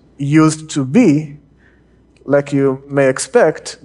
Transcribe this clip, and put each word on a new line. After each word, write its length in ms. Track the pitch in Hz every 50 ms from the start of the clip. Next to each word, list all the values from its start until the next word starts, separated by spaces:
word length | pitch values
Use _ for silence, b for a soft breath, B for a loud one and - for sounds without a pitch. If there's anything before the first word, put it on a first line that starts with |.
| _ _ _
used 520 | - 139 139 151 160 156 156 156 156 156 -
to 140 | - 151 135
be, 520 | 127 151 247 247 165 139 156 156 143 147 - _ _ _ b b b b b b b b b b b _ _ -
like 260 | 135 139 143 143 -
you 320 | 143 139 139 135 131 135 139
may 200 | 143 139 139 139
expect. 720 | 131 135 - - - - 240 185 156 - - - - - -